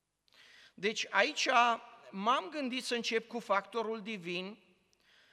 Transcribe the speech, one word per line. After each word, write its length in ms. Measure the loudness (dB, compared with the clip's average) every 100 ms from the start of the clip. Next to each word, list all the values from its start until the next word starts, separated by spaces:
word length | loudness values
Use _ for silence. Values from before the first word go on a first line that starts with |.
| _ _ _ -20 -20 -20 -20
Deci 320 | -4 -2 -2 0
aici 380 | 4 4 2 4 6 6 2 -4 -20 -12
m-am 380 | -2 2 2 0
gândit 360 | -4 -4 -4
să 100 | -2
încep 340 | -2 0 -2 -2
cu 100 | -6
factorul 640 | 0 0 0 -4 -4 -6
divin 580 | -8 -8 -6 -6 -8 -12 _ _ _ _ _ _ _